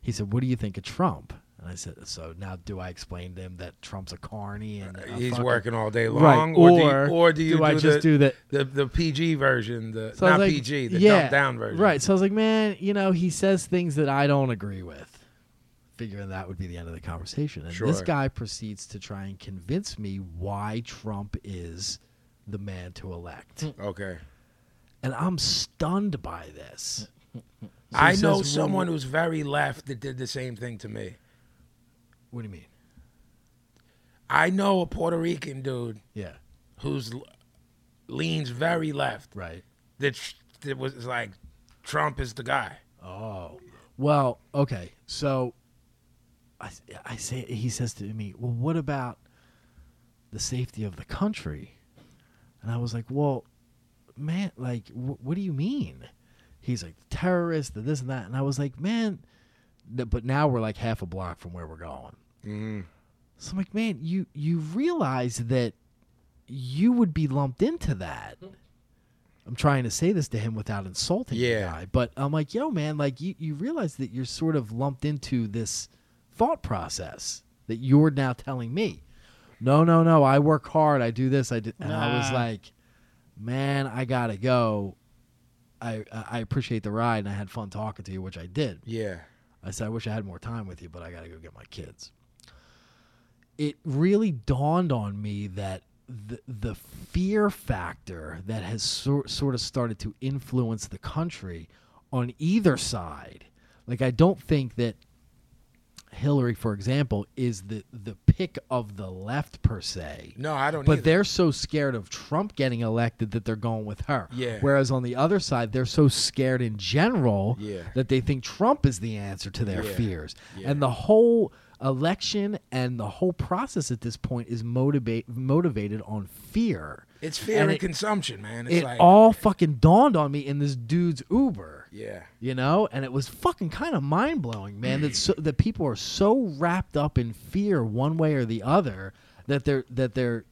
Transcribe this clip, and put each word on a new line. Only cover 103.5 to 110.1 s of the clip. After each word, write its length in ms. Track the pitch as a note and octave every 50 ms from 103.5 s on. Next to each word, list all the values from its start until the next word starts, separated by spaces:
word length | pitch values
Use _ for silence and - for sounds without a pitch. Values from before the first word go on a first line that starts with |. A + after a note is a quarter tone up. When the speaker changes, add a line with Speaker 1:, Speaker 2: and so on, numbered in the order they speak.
| _ _ _ _ _ _ _
Speaker 1:
Like, 140 | - B2 -
I 100 | C3 B2+
don't 300 | B2 G#2+ D#3+ F3+ G3 -
think 340 | - - D#3 C#3+ C3 A#2+ -
that 200 | - A#2+ A2+ G#2+ _ _ _ _ _ _ _ _ _ _ _ _ _ _ _ _ _ _ _ _ - - _
Hillary, 440 | - - - C#3+ D3 C#3 B2 B2 A2
for 180 | - - A2+ G#2
example, 520 | G2+ G2 A#2 C3 C#3+ C#3+ A#2+ A2 G2+ G2+ _ _
is 260 | - B2+ B2 A2+ F#2 F#2
the, 200 | G2 A2 G#2+ - _ -
the 220 | A#2 G2 A2+ G2 - _
pick 320 | - - - F#3+ F3 _ - - _
of 280 | C3 B2 A2+ G2+ G2+
the 120 | G2 G2+ F#2
left 520 | F#2 F#2 F#2+ G#2+ B2 C#3+ C#3+ - - -
per 180 | - - A2+ F#2
se. 540 | - - - F#2 E2 C#2+